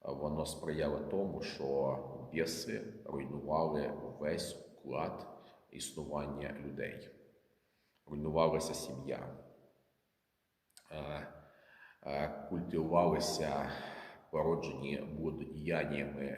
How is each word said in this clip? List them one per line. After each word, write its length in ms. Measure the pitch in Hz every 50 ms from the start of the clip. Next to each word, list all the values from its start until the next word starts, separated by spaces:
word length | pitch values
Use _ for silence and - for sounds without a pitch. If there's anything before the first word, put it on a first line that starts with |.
воно 440 | - - 69 69 73 76 76 80 76
сприяло 540 | 76 - - - 80 76 78 76 73 73 73
тому, 420 | - - - 95 101 90 76 -
що 560 | 73 - - - 71 69 69 69 69 67 65 65 - - - - - - 76
біси 480 | 78 80 - - - - 113 110 110 113 110 - - -
руйнували 880 | - - 69 69 69 71 73 - 71 78 80 82 80 76 73 71 - 73 - - - - -
весь 360 | 76 76 82 - - - -
уклад 720 | - - - - - - 67 64 73 82 - - - - - - - - - - - - _
існування 840 | - - - - - 80 73 67 73 73 71 71 71 71 71 71 71 69 71
людей. 460 | 71 71 65 57 - - - - - - - - - - _ _ _ _ _ _ _ _ _ _ _ _ _ _
Руйнувалася 680 | - 76 73 76 78 76 82 82 80 - - - - -
сім'я. 640 | - - - 67 67 67 69 62 - - - - - - - - - - - _ _ _ _ _ _ _ _ _ _ _ _ _ _ _ _ _ _ _ _ _ - - -
Е, 360 | 76 78 71 73 76 71 - - - - - - - - - - - - - - - _ -
е, 440 | 73 71 71 76 - - - - -
культивувалися 1200 | 90 85 87 - 85 80 80 80 85 85 87 85 78 - - - - - 78 73 69 71 69 69 - - - - - - - - - - - -
породжені 680 | - 78 76 80 85 80 - 78 69 67 69 71 71 69 - - 76 78
блудодіяннями 1120 | 80 80 - - - - 76 76 76 82 82 78 76 73 73 71 69 71 71 69 69 69 -